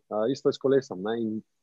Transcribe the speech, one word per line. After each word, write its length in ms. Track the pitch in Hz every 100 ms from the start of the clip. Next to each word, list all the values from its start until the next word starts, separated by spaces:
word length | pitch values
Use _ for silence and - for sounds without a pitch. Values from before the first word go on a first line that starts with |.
| -
A, 200 | 104 110
isto 220 | 139 143
je 40 |
s 40 | 127
kolesom, 380 | 135 135 135 92
ne. 140 | 101 117
In 240 | 113 107 - _